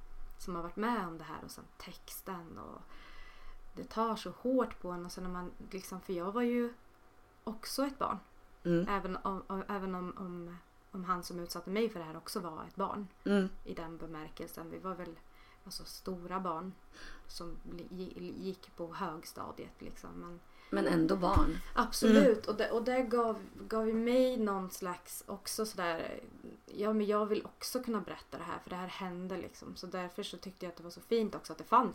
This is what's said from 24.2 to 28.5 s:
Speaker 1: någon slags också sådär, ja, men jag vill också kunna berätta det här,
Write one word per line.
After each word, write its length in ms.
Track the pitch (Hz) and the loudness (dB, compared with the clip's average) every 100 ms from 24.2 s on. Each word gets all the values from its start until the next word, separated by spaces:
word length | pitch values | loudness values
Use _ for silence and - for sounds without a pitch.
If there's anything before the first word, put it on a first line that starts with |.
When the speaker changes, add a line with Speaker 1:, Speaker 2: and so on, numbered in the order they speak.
| 254 247 | 6 6
Speaker 1:
någon 340 | 214 196 185 | 2 2 -2
slags 540 | - 180 180 - - - | -4 -4 -4 -8 -12 -8
också 400 | 196 - - 220 | -8 -4 -2 -2
sådär, 540 | - 170 165 - - - - - - - | 0 0 0 -2 -6 -10 -14 -16 -16 -10
ja, 260 | - 208 | -2 2
men 140 | 220 208 | 4 4
jag 200 | 208 214 | 4 4
vill 180 | 214 | 0
också 380 | - - - 254 | -2 -8 -4 -4
kunna 180 | 247 220 | 0 -2
berätta 380 | 175 165 - - | -2 -10 -10 -10
det 60 | |
här, 140 | 170 | -6